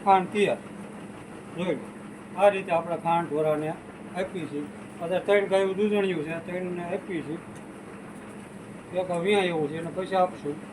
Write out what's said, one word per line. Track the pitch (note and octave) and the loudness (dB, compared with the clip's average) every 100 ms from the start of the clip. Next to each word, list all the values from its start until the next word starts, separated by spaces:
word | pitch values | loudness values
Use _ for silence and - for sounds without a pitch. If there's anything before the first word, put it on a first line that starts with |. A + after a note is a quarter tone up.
ખાંડ | G3+ F#3+ F#3 | 8 6 6
તૈયાર. | G#3 F#3+ A#2+ - - - - - - - - - E3 | 2 2 2 -4 -12 -12 -12 -12 -14 -14 -14 -12 -4
જોઈ | F#3 C3+ | -2 -2
લો, | - - - - - - | -4 -12 -14 -14 -12 6
આ | G3+ | 6
રીતે | G3 F#3+ E3+ | 8 2 0
આપણે | E3+ E3 E3 | 2 -2 2
ખાંડ | E3+ E3+ | 2 2
ઢોરાને | D3 D#3 D3+ D#3 | 2 2 2 0
આપીએ | E3+ - - - F3+ F#3 F#3 D3 | -4 -10 -14 -10 -6 -4 -4 -6
છીએ. | C#3+ D3 - - - | -6 -8 -10 -14 -8
અત્યારે | E3+ F3+ E3+ | -2 -2 6
ત્રણ | G3+ G3 | 6 6
ગાયું | F#3+ G3 F#3+ | 4 4 2
દૂધણિયું | G#3 G#3 G3 F3 D3+ | 2 4 2 0 -2
છે, | E3 F3 | -4 -4
ત્રણને | F3+ F#3 F3 F3 | -6 -4 -6 -4
આપીએ | G3 - F3 C3+ | -4 -4 -6 -4
છીએ. | E3 - - - - - - - - - - - - - - - F3 | -8 -8 -14 -14 -14 -14 -14 -14 -14 -14 -14 -14 -14 -14 -14 -6 -2
એક | F3+ F3 | 0 0
વિયા | F3 G#3 F#3 | 4 4 4
એવું | E3 D3 | 2 0
છે, | D#3+ | -2
એને | E3 E3 | -6 -4
પૈસા | F#3 F#3+ | 0 4
આપશું. | F3+ D3+ C#3+ D3+ - | 4 2 -6 -6 -8